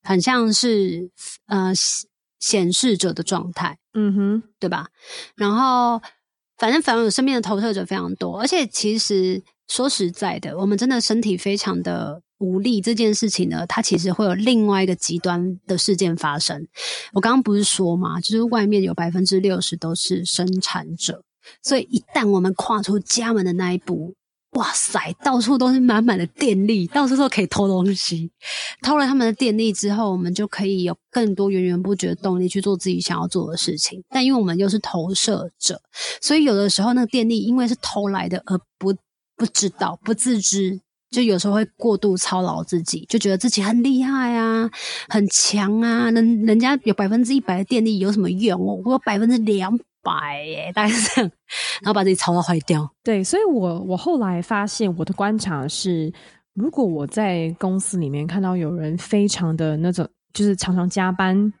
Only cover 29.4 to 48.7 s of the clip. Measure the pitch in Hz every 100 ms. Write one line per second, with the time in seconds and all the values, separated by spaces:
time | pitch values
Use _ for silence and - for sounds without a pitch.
29.4 | 247 214 226 190 202 208 214 185 175 180
30.4 | 208 - 196 196 175 170 _ 247 220 190
31.4 | 196 190 180 175 185 202 180 170 196 180
32.4 | 180 202 196 185 190 180 - 170 175 185
33.4 | 160 170 - 156 - 185 - 262 254 262
34.4 | 190 170 196 214 - 180 165 190 - 185
35.4 | 175 _ - - _ - - - - 311
36.4 | 294 202 202 - 214 247 233 254 226 226
37.4 | 202 254 240 240 - 208 202 196 175 180
38.4 | - 185 _ _ 190 196 _ _ _ -
39.4 | 226 - 196 - 180 170 - 220 254 226
40.4 | - 196 190 190 _ _ _ 247 240 185
41.4 | 202 208 214 _ 233 202 208 180 - 185
42.4 | 180 160 165 180 165 160 - 226 294 190
43.4 | 247 208 196 240 247 262 262 269 247 233
44.4 | 226 226 226 - - - - 214 202 -
45.4 | - 208 196 220 233 233 233 226 226 226
46.4 | 220 220 254 285 - 202 196 226 240 269
47.4 | - 185 190 247 220 208 185 208 175 185
48.4 | 220 180 190